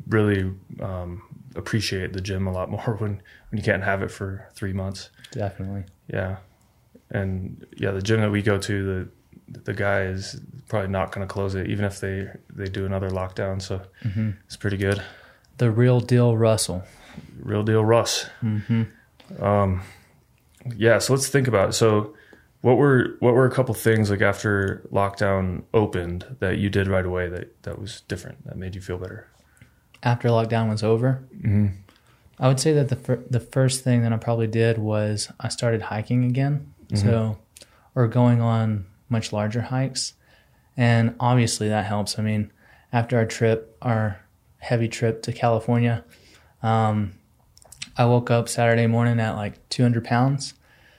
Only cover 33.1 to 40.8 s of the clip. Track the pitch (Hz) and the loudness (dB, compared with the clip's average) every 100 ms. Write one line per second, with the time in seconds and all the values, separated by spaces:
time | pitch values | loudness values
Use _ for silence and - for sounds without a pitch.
33.1 | 127 - 123 - 139 131 131 131 120 117 | -4 -2 -4 -2 0 0 0 0 2 2
34.1 | 113 120 117 113 113 113 113 107 107 107 | 0 0 0 0 2 2 2 0 0 0
35.1 | 107 - - 113 - 120 113 101 107 110 | -2 -6 -8 -8 -2 0 0 -2 -6 -2
36.1 | 123 123 123 139 147 - - - 104 104 | 0 2 0 0 -2 -6 -18 -4 0 2
37.1 | 113 110 104 _ - - _ _ 135 117 | 2 0 -4 _ -20 -20 _ _ 0 2
38.1 | 123 123 120 117 113 110 104 92 _ - | 4 4 4 2 2 0 -2 -6 _ -4
39.1 | 113 - 104 107 117 110 127 135 131 - | -4 -2 -2 -2 -2 -4 -2 -4 -6 -10
40.1 | _ _ _ _ _ _ - | _ _ _ _ _ _ 0